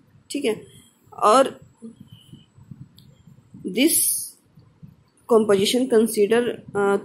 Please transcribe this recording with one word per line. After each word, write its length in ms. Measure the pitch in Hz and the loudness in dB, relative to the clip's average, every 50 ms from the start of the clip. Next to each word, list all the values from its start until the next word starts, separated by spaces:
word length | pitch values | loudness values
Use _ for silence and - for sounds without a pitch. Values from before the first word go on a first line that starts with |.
| - _ _ _ _ - | -20 _ _ _ _ -12
ठीक 140 | - 285 285 | -8 -6 -4
है। 160 | 226 208 - - - - - - _ _ _ _ _ | -4 -6 -6 -10 -18 -20 -20 -20 _ _ _ _ _
और 460 | - - - 214 220 262 269 - - - - - _ _ - - - - - _ - - _ _ - - _ _ _ - - - - - - - _ _ - - _ _ _ - - _ _ _ - - - 196 | -8 -2 2 4 4 4 2 2 -2 -12 -20 -20 _ _ -20 -20 -20 -20 -20 _ -20 -20 _ _ -20 -20 _ _ _ -20 -20 -20 -20 -20 -20 -20 _ _ -20 -20 _ _ _ -20 -20 _ _ _ -20 -14 -12 -8
this 260 | 180 220 269 339 - - - - - - - - - _ _ _ _ _ - _ _ _ - - - _ _ _ _ _ _ - | -2 0 0 2 2 0 -2 -2 -4 -6 -8 -14 -18 _ _ _ _ _ -20 _ _ _ -20 -20 -20 _ _ _ _ _ _ 2
composition 580 | 240 214 220 208 202 190 202 220 - 240 262 254 | 2 2 4 4 2 2 2 0 0 -2 0 2
consider, 500 | 240 220 226 220 220 214 202 196 220 240 247 233 - - - - - | 2 2 2 2 0 0 0 2 2 0 0 -2 -6 -10 -12 -10 -4
uh, 220 | 202 202 202 196 202 | -2 0 0 0 -2